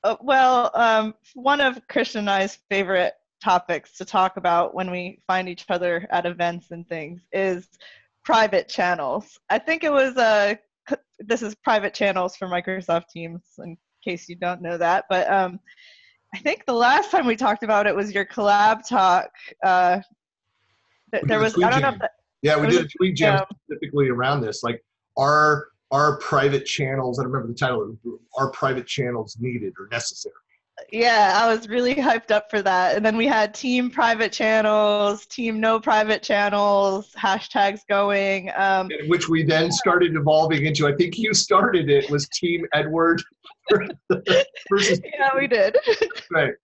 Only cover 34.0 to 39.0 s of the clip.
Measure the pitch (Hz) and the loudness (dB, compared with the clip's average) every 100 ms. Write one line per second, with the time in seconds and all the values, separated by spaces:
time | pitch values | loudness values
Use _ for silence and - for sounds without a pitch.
34 | 233 226 220 - 220 220 214 214 208 208 | 0 2 -2 0 2 2 4 4 2 2
35 | 208 208 - - 233 220 220 226 220 214 | 0 -2 -10 -8 -6 0 0 0 2 2
36 | 214 214 - 208 202 202 202 202 196 190 | 2 -2 0 0 0 0 2 2 2 -2
37 | 208 - 202 190 - 254 202 208 - 202 | -8 -4 -2 -2 -2 0 0 0 -2 0
38 | 202 202 196 196 185 - 196 190 185 151 | 2 0 0 -2 -4 -2 0 0 -2 -6